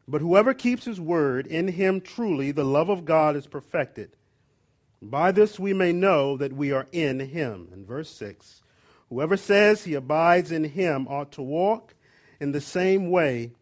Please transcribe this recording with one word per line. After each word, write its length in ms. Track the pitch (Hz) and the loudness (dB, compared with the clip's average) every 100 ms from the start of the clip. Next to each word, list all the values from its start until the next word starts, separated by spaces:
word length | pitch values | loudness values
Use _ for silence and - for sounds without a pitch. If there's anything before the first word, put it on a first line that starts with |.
| - | -8
But 140 | 147 | -4
whoever 320 | 165 185 226 | 2 4 4
keeps 320 | 262 240 240 | 2 -2 -2
his 160 | - 202 | -6 -10
word, 460 | 160 170 143 127 139 | -2 0 2 0 -4
in 220 | 160 190 | -4 -4
him 340 | 170 190 190 | 0 0 0
truly 500 | 185 - 226 151 139 | -6 -6 -2 -2 -2
the 120 | 143 | -2
love 260 | 135 143 165 | 0 2 2
of 160 | 196 160 | -2 0
God 280 | 160 151 | 2 2
is 120 | 143 139 | 0 -6
perfected. 680 | 143 - 165 131 - 104 _ _ _ _ _ _ _ _ _ | -14 -8 -6 -6 -8 -16 _ _ _ _ _ _ _ _ _
By 320 | 104 135 175 | -8 0 2
this 260 | 190 208 - | 6 4 2
we 160 | 196 | -2
may 180 | 190 180 | 0 2
know 460 | 175 190 165 139 139 | 2 4 4 2 -2
that 160 | 139 | -4
we 180 | 135 143 | -4 -2
are 140 | 135 131 | -2 -2
in 300 | 170 151 131 | -2 -2 -2
him." 480 | 135 165 135 98 87 | -6 -6 -6 -6 -14
In 100 | 92 | -18
verse 240 | 98 127 160 | -14 -12 -12
six, 540 | - 104 92 _ _ _ _ _ _ _ | -14 -14 -16 _ _ _ _ _ _ _
"Whoever 260 | 120 156 190 | -4 0 -2
says 480 | - 202 208 214 | 2 4 6 4
he 80 | 180 | -2
abides 580 | 147 131 151 170 175 156 | -6 -2 2 4 4 2
in 140 | 165 | -2
him 420 | 156 151 180 139 131 | -4 -2 0 0 -4
ought 240 | 139 143 | -6 -8
to 100 | - | -10
walk 520 | 135 156 190 226 - _ _ _ _ _ | -6 0 0 0 -4 _ _ _ _ _
in 120 | 143 | -6
the 80 | 143 | -4
same 500 | 143 180 185 190 180 | -4 0 2 2 2
way 420 | 180 151 120 117 120 | 2 2 0 -6 -14